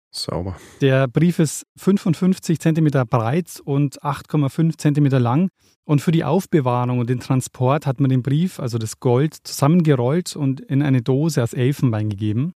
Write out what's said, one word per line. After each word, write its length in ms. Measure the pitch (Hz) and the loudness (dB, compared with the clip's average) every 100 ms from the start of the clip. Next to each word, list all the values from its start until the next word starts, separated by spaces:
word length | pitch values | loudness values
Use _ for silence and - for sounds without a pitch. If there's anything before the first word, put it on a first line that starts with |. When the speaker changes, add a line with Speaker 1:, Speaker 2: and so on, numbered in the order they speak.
| _ | _
Speaker 1:
Sauber. 460 | - - 80 95 92 - - | -12 -8 -6 -8 -10 -16 -2
Speaker 2:
Der 280 | 139 131 135 | 2 2 2
Brief 300 | 147 175 165 | 2 2 2
ist 260 | 156 - - - | -2 -4 -14 -6
fünfundfünfzig 840 | - 202 196 151 185 185 - 160 | 0 0 0 0 0 0 -2 -2
Zentimeter 440 | 160 160 156 135 | 0 2 2 2
breit 560 | 123 120 110 143 151 - | 0 0 0 -2 -4 -10
und 380 | - 139 143 - | -4 -2 -2 -4
acht 260 | 143 139 - | -6 -6 -4
Komma 200 | 156 135 | -2 0
fünf 260 | - 165 156 | 0 -2 0
Zentimeter 400 | 151 143 147 131 | 0 2 2 2
lang. 300 | 117 135 190 - _ _ | 2 2 0 -4 _ _
Und 160 | - 147 | -2 0
für 120 | - | 2
die 120 | 160 | 0
Aufbewahrung 760 | 131 175 - 165 127 123 123 123 | 2 -2 0 0 2 0 0 0
und 100 | 117 | -2
den 100 | 127 | -2
Transport 680 | - 131 - - 127 151 143 | -2 -2 -2 -2 0 0 -2
hat 140 | 123 | -2
man 80 | 135 | 0
den 140 | 131 | 0
Brief, 380 | 120 143 180 - | 0 0 -2 -4
also 180 | 123 113 | -6 -6
das 220 | 110 - | -6 -4
Gold, 360 | 127 123 156 - | 0 2 0 -4
zusammengerollt 920 | - - 139 180 156 135 120 165 - - | -14 0 4 4 4 2 0 -2 -4 -4
und 240 | 139 135 | -4 -4
in 200 | - 135 | -2 -2
eine 220 | 143 131 | 2 0
Dose 400 | 120 131 160 147 | 2 0 0 0
aus 100 | 117 | -2
Elfenbein 560 | - 123 143 131 107 107 | 0 -2 0 0 0 -4
gegeben. 440 | 101 107 107 160 | -4 -2 -2 -4